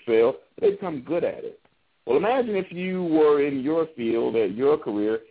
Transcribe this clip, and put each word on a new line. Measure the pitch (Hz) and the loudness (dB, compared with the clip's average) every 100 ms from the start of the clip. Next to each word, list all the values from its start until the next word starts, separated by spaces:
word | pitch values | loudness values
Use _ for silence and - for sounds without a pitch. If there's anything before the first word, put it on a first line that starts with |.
| - | 0
sell. | 113 117 - - - | 2 2 0 -10 -2
They | 220 | -2
become | 196 190 151 | 0 -6 -8
good | 139 170 | -6 -4
at | 156 - | -4 -6
it. | - - _ _ _ _ - | -12 -16 _ _ _ _ -2
Well, | 139 | 0
imagine | 196 262 240 202 | 2 0 0 -4
if | 185 | -4
you | 175 185 185 | -6 -6 -4
were | 175 156 151 147 143 | 0 4 6 4 2
in | 139 | -2
your | 131 165 160 - | -2 -2 -2 -4
field, | 117 113 123 113 | -2 0 0 0
at | 101 107 | 0 0
your | 139 156 | 2 2
career, | 135 104 104 110 - | -2 -2 -2 -2 -6